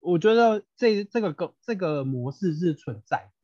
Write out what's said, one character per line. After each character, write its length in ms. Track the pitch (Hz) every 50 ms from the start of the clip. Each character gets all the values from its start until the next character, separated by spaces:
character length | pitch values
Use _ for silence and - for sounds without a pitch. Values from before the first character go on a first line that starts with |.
| _
我 160 | 170 180 170
觉 160 | 156 214 220
得 300 | 233 233 226 214 214 - _ _
这， 280 | _ 247 233 220 202 208
这 160 | 202 _ 240
个， 340 | 214 190 151 - - 160 _ _
这 140 | _ - 233
个 300 | 190 185 160 151 147 135
模 280 | 135 135 123 120 131 139
式 220 | _ 196 185 156
是 200 | 151 175 175 151
存 280 | - _ - 117 104 -
在 260 | _ - - - - _ _